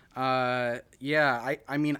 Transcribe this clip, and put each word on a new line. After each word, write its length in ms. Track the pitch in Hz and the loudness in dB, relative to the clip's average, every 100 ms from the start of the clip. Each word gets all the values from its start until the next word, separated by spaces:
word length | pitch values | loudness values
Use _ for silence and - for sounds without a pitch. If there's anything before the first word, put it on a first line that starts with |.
| _ | _
Uh, 640 | - 131 131 127 127 120 120 - - | -6 -2 0 0 0 -2 -4 -8 -12
yeah, 360 | 135 151 147 | -2 2 4
I, 240 | 123 120 151 - | 2 -2 -6 -4
I 80 | 139 | -2
mean, 220 | 151 143 | 0 -2